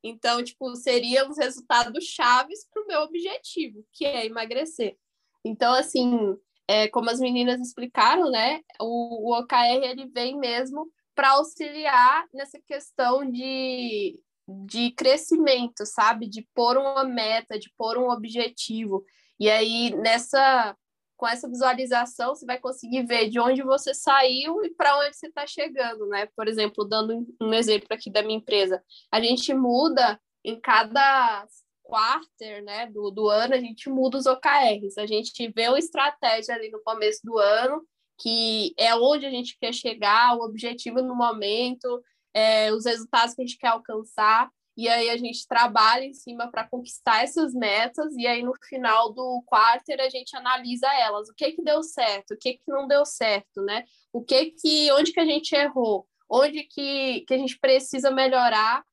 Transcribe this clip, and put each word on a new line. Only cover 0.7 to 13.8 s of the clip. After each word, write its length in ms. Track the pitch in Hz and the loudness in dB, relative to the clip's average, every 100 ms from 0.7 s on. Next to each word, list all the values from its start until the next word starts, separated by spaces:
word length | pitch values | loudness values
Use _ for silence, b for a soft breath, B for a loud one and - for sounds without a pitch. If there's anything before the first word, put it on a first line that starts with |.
| 240 | -6
seriam 540 | 262 247 233 254 277 | 0 0 2 0 0
os 80 | 302 | -2
resultados 640 | 262 262 - 240 240 262 | -4 -4 0 0 0 -4
chaves 640 | 339 - 240 247 285 415 - | -8 -2 4 4 2 -8 -12
pro 140 | 440 415 | -12 -4
meu 140 | 320 | -4
objetivo, 840 | 311 339 349 539 - - 277 208 214 | -4 -6 -8 -10 -10 -8 -8 -10 -20
que 120 | - 285 | -6 -4
é 200 | 254 220 | -4 -6
emagrecer. 720 | 226 226 240 320 - 214 - _ _ _ _ 220 | -8 -6 -6 -6 -6 -6 -6 _ _ _ _ -10
Então, 280 | 214 240 | 0 4
assim, 640 | 254 - 262 247 240 208 196 _ _ - | 4 2 0 2 2 0 -4 _ _ 0
é, 200 | 214 214 | 2 2
como 200 | 240 233 | 0 -2
as 100 | 240 | -2
meninas 420 | 254 247 247 247 | 0 0 0 -2
explicaram, 680 | 247 - 247 - 226 330 330 | -6 -10 -6 2 4 4 2
né, 320 | 233 233 311 _ - | 2 0 -2 _ -10
o, 500 | 226 240 233 233 220 | -6 -4 -6 -6 -2
o 80 | 240 | -2
O 80 | 240 | 2
K 180 | - 240 | 2 4
R, 200 | 254 262 | 2 -2
ele 220 | 254 262 | -6 -10
vem 300 | 247 247 285 | -6 -6 -4
mesmo 540 | 254 233 262 285 320 _ _ - | -4 -4 -4 -8 -12 _ _ 2
pra 160 | 269 | 4
auxiliar 920 | 269 311 - 302 294 302 254 247 302 339 | 4 2 -6 -10 -4 2 6 6 4 -2
nessa 260 | 262 277 311 | -14 -14 -16
questão 680 | _ 294 - - 247 262 277 | _ -12 -10 -2 2 2 0
de, 920 | 240 262 262 262 254 | -6 -6 -4 -4 -4